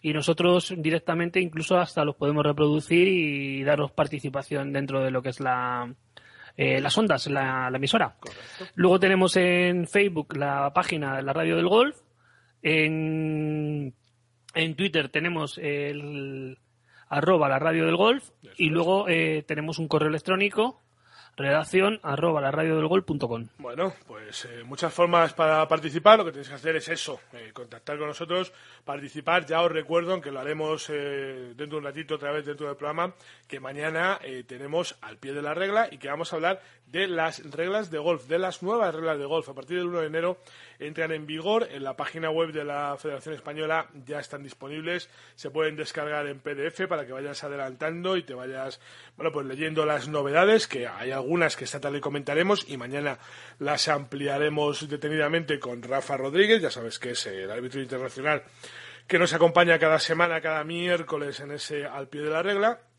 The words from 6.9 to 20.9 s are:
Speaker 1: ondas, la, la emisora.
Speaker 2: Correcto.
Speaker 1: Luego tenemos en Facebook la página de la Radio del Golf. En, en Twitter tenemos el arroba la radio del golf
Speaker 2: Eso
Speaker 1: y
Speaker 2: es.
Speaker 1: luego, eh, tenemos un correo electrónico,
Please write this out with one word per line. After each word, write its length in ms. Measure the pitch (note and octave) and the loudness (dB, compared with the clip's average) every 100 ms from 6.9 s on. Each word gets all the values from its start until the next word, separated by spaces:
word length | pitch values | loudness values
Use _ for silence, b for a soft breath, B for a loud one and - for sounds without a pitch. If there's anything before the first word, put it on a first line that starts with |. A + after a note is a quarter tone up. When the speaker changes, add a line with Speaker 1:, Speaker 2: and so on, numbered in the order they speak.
| - | 2
Speaker 1:
ondas, 300 | A3 C#3 - | 4 2 2
la, 420 | C#3 C3+ C3 B2+ | 0 0 0 -2
la 60 | C3 | -2
emisora. 400 | C#3 A3 C#3 - | 0 2 2 -2
Speaker 2:
Correcto. 480 | - - - - F#3 | -18 -16 -18 -16 -10
Speaker 1:
Luego 240 | - F3+ F#3 | 4 6 8
tenemos 380 | F#3+ F#3+ F#3 F#3 | 6 6 6 6
en 500 | F3+ F3 F3+ F3+ E3 | 4 4 4 2 2
Facebook 500 | G3+ G3+ D#3+ D3 D3+ | 4 4 2 -4 -2
la 360 | C#3+ C#3 C#3 | 0 0 2
página 420 | F3+ - D#3+ C#3 | 2 0 -2 -2
de 80 | C3+ | -2
la 100 | C#3 | 0
Radio 220 | D3 E3 | 2 4
del 140 | E3 F3 | 4 6
Golf. 280 | G#3+ C#4 - _ b b b b _ | 6 6 2 _ b b b b _
En, 1300 | D#3 D#3 D#3 D#3+ D#3 D#3 D#3 D3+ D3+ D3+ D3+ D3+ C#3 - _ _ _ _ - | 2 4 4 2 0 0 0 0 -2 -2 -2 -2 -6 -10 _ _ _ _ -8
en 200 | E3 D#3+ | -2 -2
Twitter 340 | D3 G3 D#3 C3+ | 0 0 0 0
tenemos 480 | D3 E3+ E3 D3 - | -2 -2 -2 -4 -4
el 1000 | D3 C#3+ C#3+ D3 D3 C#3+ C#3 C3+ C3 C3 _ _ b b b | -4 -2 -4 -6 -8 -8 -8 -10 -12 -14 _ _ b b b
arroba 400 | D3 D3+ F3+ C#3 | 0 4 4 4
la 120 | C3+ | 4
radio 260 | D#3+ E3 D#3+ | 2 2 2
del 100 | E3+ | 4
golf 280 | G#3+ C4+ - _ | 4 4 -2 _
Speaker 2:
Eso 120 | - - | -20 0
Speaker 1:
y 100 | D#3+ | 2
Speaker 2:
es. 60 | |
Speaker 1:
luego, 360 | E3 E3+ F#3+ G#3 | 4 4 2 2
eh, 360 | E3 D#3+ D#3 - | 2 2 0 -2
tenemos 320 | D3+ D#3 D#3+ | -6 -4 -4
un 80 | D#3 | 0
correo 220 | D#3 D3+ | 2 2
electrónico, 760 | D#3 - F#3 G3+ G#3+ A#3 - _ | 0 0 0 2 2 0 -2 _